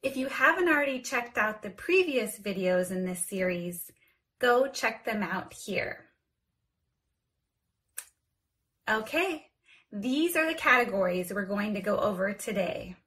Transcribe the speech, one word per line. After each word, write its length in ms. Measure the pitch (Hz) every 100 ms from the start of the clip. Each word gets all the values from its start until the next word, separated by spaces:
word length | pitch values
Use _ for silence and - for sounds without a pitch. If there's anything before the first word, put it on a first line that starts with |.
If 140 | 269 262
you 120 | 262
haven't 420 | - 269 349 349
already 320 | 294 285 262
checked 340 | - 254 240 -
out 240 | 214 214
the 80 | 208
previous 680 | - - 370 359 262 214 -
videos 520 | 208 190 185 180 180
in 140 | 185
this 240 | 185 185 -
series, 600 | 196 185 175 175 175 - _ _ _ _ _
go 300 | 247 240 269
check 360 | - 233 226
them 180 | - 214
out 300 | 175 185 -
here. 540 | - - 190 - - - _ _ _ _ _ _ _ _ _ _ _ _ _ _ _ _ _ _ - - _ _ _ _ _ _ _ -
Okay, 540 | 220 214 311 370 311 - _ _ - _
these 440 | 208 226 277 339 330
are 100 | 320
the 120 | 320
categories 720 | 311 254 233 196 180 180 180
we're 140 | 196
going 300 | 190 202 208
to 80 | 208
go 160 | 202 202
over 340 | - 185 196
today. 640 | 202 - 196 175 - 185 180